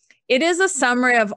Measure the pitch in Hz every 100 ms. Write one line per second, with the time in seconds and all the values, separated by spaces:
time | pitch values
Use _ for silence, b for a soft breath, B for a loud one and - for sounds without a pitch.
0 | b b - 262 330 349 381 - 262 247
1 | 254 240 208